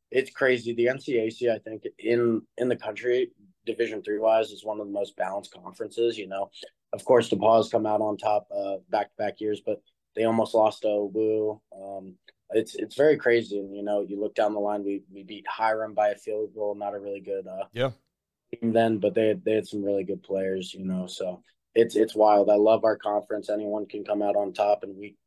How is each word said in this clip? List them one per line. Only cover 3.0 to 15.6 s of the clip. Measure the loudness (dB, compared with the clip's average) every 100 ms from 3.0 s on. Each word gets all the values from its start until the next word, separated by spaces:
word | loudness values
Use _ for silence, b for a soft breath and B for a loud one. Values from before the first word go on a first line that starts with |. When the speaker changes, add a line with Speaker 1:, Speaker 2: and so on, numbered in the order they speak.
| 0 0 0 _ _ _ -8
Speaker 1:
Division | -4 -2 -4
three | -4 0
wise, | 4 4 2
is | -6
one | -10 -8
of | -6
the |
most | -6 -6 -6
balanced | -6 -6 -10
conferences. | -16 -16 -12 -8 -2 0 -2
You | -6
know, | -6 -8 B B B _
of | -4
course, | 4 4 4
DePaul | 2 6 6
has | 4
come | 0
out | 0 0
on | 0 -2
top, | 0 -2 -2
uh, | -8 -6 -8 -4
back-to-back | -4 -4 -4 -6 -4
years, | -4 -4
but | -4 -6 _ _ _ 0
they |
almost | 2 2 2
lost | 4 4 2
to | -2 0 -2
Woo. | 0 0 0 -2 -6 _ -18
Um, | -14 -14 -16 -20 _ _ -4
it's, | -2 -2 -4
it's | -6
very | 4 4 6
crazy. | 4 2 2 -6
And, | -8
you | -8
know, | -4 -2
you | -2 -4
look | -4
down | 0 0
the | 0
line, | -2 -4
we, | -4 -6 -8
we | -20
beat | -16 -14 -10
Hiram | -4